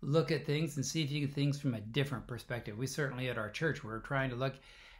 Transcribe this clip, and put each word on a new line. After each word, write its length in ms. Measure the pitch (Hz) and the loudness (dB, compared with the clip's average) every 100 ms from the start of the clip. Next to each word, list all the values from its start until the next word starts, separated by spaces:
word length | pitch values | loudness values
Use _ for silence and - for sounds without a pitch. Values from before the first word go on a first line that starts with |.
look 300 | - 160 156 | 2 4 4
at 160 | 156 - | 2 2
things 300 | 147 160 143 | 0 0 0
and 100 | - | -2
see 400 | 160 143 147 143 | 0 0 0 0
things 340 | 147 143 143 | 2 2 2
from 140 | 135 | 0
a 60 | 110 | 0
different 480 | 104 139 139 117 - | 0 0 0 -2 -6
perspective. 500 | 117 - 120 110 104 | -8 -6 -6 -4 -4
We 80 | 135 | -4
certainly 420 | - 135 123 127 | -2 -2 -2 -2
at 80 | 113 | -2
our 140 | 104 | -4
church, 320 | - 160 113 | 0 0 0
we're 160 | 107 110 | -4 -6
trying 320 | - 135 135 | -2 0 0
to 60 | 120 | 0
look 180 | 135 - - - - | -2 -2 -14 -20 -20